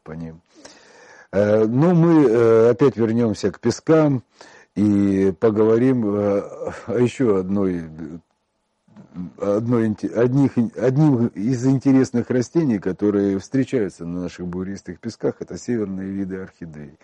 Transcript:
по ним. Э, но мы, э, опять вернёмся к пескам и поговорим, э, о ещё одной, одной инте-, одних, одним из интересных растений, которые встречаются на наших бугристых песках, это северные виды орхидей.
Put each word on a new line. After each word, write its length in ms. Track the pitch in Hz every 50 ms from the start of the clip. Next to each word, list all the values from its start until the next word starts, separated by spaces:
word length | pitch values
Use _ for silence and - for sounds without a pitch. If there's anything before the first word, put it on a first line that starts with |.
| _
по 100 | 78 78
ним. 280 | 82 82 80 80 82 _ _ _ - - - - - _ - - - - - - - - _
Э, 340 | - 101 104 104 107 110 110
но 280 | 110 120 131 160 180 180
мы, 320 | 165 165 170 165 156 143
э, 440 | 113 113 120 117 113 113 113 113 117
опять 280 | 120 - 147 131 -
вернёмся 540 | 107 117 107 113 120 120 110 101 - - 95
к 80 | - -
пескам 640 | - 120 - - - - 160 160 156 147 135 120 - _ _ _ - - - - _ _ _
и 580 | 95 104 104 101 101 101 101 98 95 98 98 85 -
поговорим, 640 | 117 113 104 110 107 110 113 117 127 135 131 120 110
э, 640 | 101 101 104 101 101 98 101 - - - 151 165 - - - -
о 100 | 117 101
ещё 380 | 120 123 117 - - 131 113 98
одной, 540 | 95 90 92 101 101 98 95 90 85 82 80 78 80 80 73 85 82 - _ _ _ _ _ _ _ _ _ _ _ _ _ _ - - _ - 87 90 71 - -
одной 480 | 98 101 101 110 117 117 123 113 113
инте-, 260 | 110 104 - 104 92 -
одних, 400 | 107 123 123 127 143 139 120 - 123 113 101 -
одним 500 | - 110 131 127 147 156 151 131 113 120
из 380 | - - 92 101 127 131 117 127
интересных 640 | 135 135 131 - 139 131 131 127 - - 120 107 -
растений, 500 | 123 127 117 - - 170 160 131 110 95
которые 600 | - 95 90 - 104 104 101 101 101 101 98 95
встречаются 640 | - - - 135 127 - 135 123 101 90 - - 85
на 160 | 85 87 90
наших 260 | 90 85 - - 90
бугристых 520 | 87 87 92 92 95 98 95 - 92 87 -
песках, 360 | - 113 - - - 131 - -
это 180 | 101 - 98
северные 520 | 87 - - 123 110 104 95 95 95 95 95
виды 280 | 98 98 98 92 95
орхидей. 600 | 95 95 90 _ _ 87 80 76 76 73 71 73 _